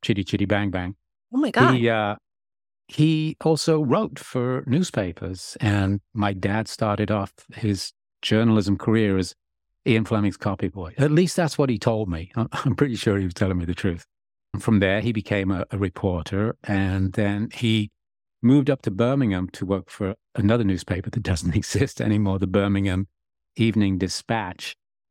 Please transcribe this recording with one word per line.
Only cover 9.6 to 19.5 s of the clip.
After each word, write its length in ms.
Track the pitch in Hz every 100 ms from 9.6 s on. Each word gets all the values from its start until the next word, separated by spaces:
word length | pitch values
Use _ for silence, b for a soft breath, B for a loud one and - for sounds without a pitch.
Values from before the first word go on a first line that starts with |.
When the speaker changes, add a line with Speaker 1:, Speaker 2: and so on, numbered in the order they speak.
| _ _ 131
Speaker 1:
Ian 200 | 110 101
Fleming's 320 | 110 101 -
copy 300 | 104 95 95
boy. 260 | 98 85 -
At 140 | 147
least 260 | 156 185 -
that's 220 | 160 -
what 100 | 139
he 100 | 110
told 300 | 123 110 101
me. 220 | 82 90
I'm, 140 | 110 110
<laughs> 140 | -
I'm 100 | 139
pretty 220 | - 143 107
sure 220 | 113 98
he 80 | 92
was 80 |
telling 240 | - 95 90
me 80 | 85
the 80 |
truth. 320 | 90 95 87 - _ _ _ _
And 80 | 98
from 180 | - 104
there, 220 | 95 101
he 100 | 113
became 380 | 107 - 104 95
a, 160 | 92 -
a 60 | 101
reporter, 800 | 95 - 95 87 - 98 110 -
and 480 | - 98 98 95 95
then 380 | 113 101 101 110
he 380 | - 117 110 104 _ _ _ _ -
moved 300 | 117 143 139
up 100 | 135
to 80 | 113
Birmingham 600 | 95 120 139 117 92 90